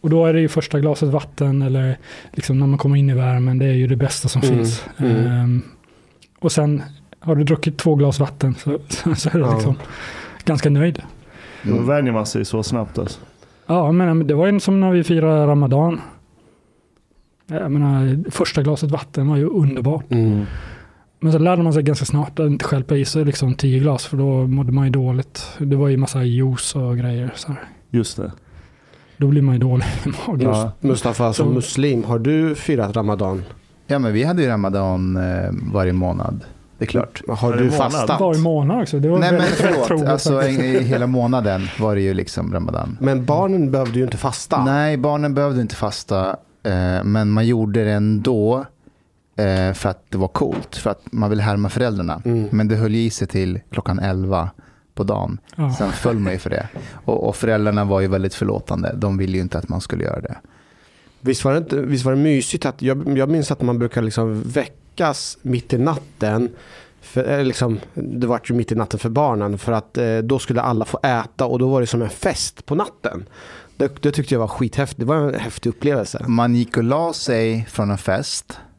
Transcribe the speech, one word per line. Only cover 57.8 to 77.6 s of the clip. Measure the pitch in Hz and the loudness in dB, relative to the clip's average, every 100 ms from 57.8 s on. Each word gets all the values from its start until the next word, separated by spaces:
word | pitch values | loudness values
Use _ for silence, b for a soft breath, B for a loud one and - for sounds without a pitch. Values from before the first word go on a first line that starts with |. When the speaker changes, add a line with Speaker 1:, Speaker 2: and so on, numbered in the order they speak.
Speaker 4:
var | 101 98 | 0 0
ju | 95 | 0
väldigt | 95 95 | 0 -2
förlåtande. | - 101 104 - 90 85 95 | -2 -2 -2 -4 -4 -4 -2
De | 101 98 | -2 -2
ville | 92 92 | -2 -2
ju | |
inte | 92 82 | -4 -6
att | - | -6
man | 90 | -8
skulle | - 82 | -6 -6
göra | - - | -4 -6
det. | - - b b b b b b b b | -8 -12 b b b b b b b b
Speaker 2:
Visst | 131 127 | -2 0
var | 135 | 2
det | 147 | 0
inte, | 160 139 | 0 -4
visst | 139 135 | -2 0
var | 127 | 2
det | 135 | 2
mysigt | 156 143 - - 143 | 4 2 0 -4 -4
att, | 123 | -2
jag, | 131 135 139 135 | -2 -2 0 0
jag | 135 | 2
minns | 160 143 | 0 0
att | 156 | -2
man | 123 120 | 0 0
brukar | 120 120 | 0 -2
liksom | 110 110 113 107 | -2 0 -2 -2
väckas | 120 123 - - _ - 165 139 - - | -2 -4 -4 -10 _ -2 -2 -2 -8 -10
mitt | 127 123 - | -4 -4 -2
i | 123 | 0
natten. | 143 147 - - 107 107 120 B B B B B | 0 -2 -8 -4 -2 0 -2 B B B B B
För, | - 127 127 139 | -6 -4 0 0
eh, | |
liksom, | 135 120 123 110 - | 0 0 -2 -2 -6
det | - 127 123 120 | -10 -8 -4 -2
var | 117 | -2
ju | - | -2
mitt | 120 113 | -2 0
i | |
natten | 113 107 107 | -2 -2 -4
för | 117 | -2
barnen, | 113 151 110 101 101 | 0 0 0 -2 -4
för | - | -2
att, | 113 - - | -2 -4 -4
eh, | 117 113 | 0 0
då | 113 135 | 0 -2
skulle | - 123 | 0 0
alla | 120 110 | 0 0
få | 107 - | -2 -2
äta, | 139 120 113 - 127 | 0 0 -4 -4 -2
och | 123 | 0
då | 131 | 2
var | 135 | 2
det | 120 | 0
som | 117 | -2
en | 107 | -2
fest | - 196 - - - - | -2 -4 -2 -6 -10 -4
på | |
natten. | 147 202 - - 87 95 B B B B - | -4 -4 -6 -8 -8 -14 B B B B -4
Det, | 139 143 | -4 0
det | 147 | -2
tyckte | 147 139 | -2 0
jag | 127 | 0
var | 110 | 0
skithäftigt. | - 123 - 139 - | -2 -4 -2 -4 -4
Det | 117 | -2
var | 156 | 0
en | 147 | 0
häftig | 113 110 - 120 | -2 -8 -4 -4
upplevelse. | 117 143 135 98 - 120 | -2 0 0 -2 -6 -2
Speaker 4:
Man | 117 120 | 2 2
gick | 120 120 - | 2 0 0
och | |
la | 117 143 170 | 0 0 -2
sig | 151 - 117 113 113 | -4 -2 0 0 -2